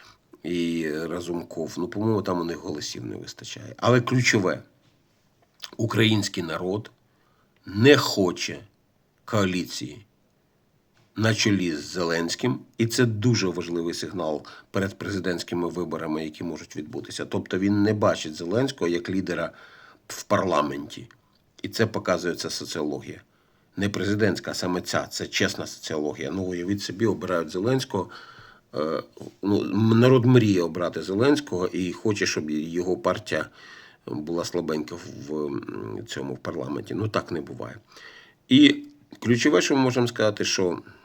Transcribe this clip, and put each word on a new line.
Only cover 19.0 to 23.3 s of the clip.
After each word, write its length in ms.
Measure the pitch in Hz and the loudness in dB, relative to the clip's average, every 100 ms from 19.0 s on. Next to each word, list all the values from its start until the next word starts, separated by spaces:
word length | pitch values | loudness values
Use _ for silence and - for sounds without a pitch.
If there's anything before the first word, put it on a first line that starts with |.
| 87 | -2
лідера 420 | 92 90 82 80 - - - - _ _ | -4 -2 -4 -6 -8 -20 -20 -20 _ _
в 140 | - | -14
парламенті. 840 | - 101 90 76 73 69 71 - - - _ _ _ - | 0 0 2 2 0 -4 -10 -14 -18 -20 _ _ _ -12
І 60 | 101 | -10
це 180 | - 107 | -2 -2
показує 480 | 95 95 87 87 | 0 -2 -2 -2
ця 160 | 76 80 | -4 -6
соціологія. 680 | - 71 85 76 69 69 80 _ | -8 -8 -4 -4 -4 -10 -16 _